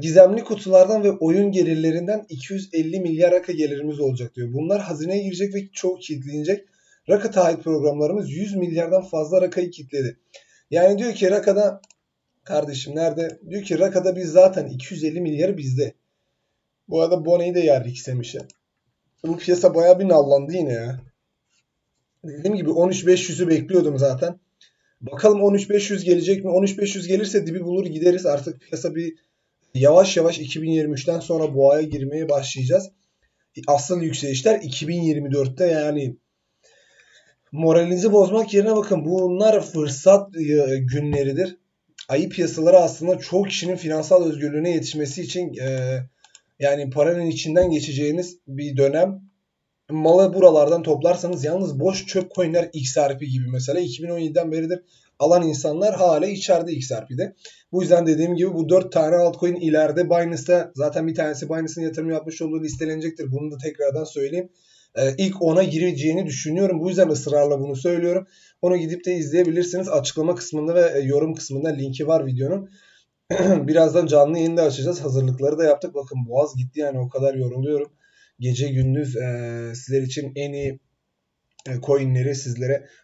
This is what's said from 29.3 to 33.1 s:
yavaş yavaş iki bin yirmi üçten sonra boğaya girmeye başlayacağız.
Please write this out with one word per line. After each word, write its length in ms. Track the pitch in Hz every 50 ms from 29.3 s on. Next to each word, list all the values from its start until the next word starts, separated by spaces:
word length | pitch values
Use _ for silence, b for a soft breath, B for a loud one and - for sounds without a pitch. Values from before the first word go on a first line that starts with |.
| _ _ _ _ _ _ _ _ -
yavaş 420 | 127 131 143 156 180 196 190 - 175
yavaş 220 | 160 170 160 156
iki 220 | 151 127 - 156
bin 100 | 160 160
yirmi 220 | 160 160 151 151 147
üçten 260 | 127 - 175 165 170
sonra 360 | - - 170 160 156 147 135
boğaya 260 | 135 135 139 147 156
girmeye 480 | 156 147 143 135 135 139 147 160 160 147
başlayacağız. 600 | 143 139 135 - - 139 127 131 170 196 190 - - _ _ _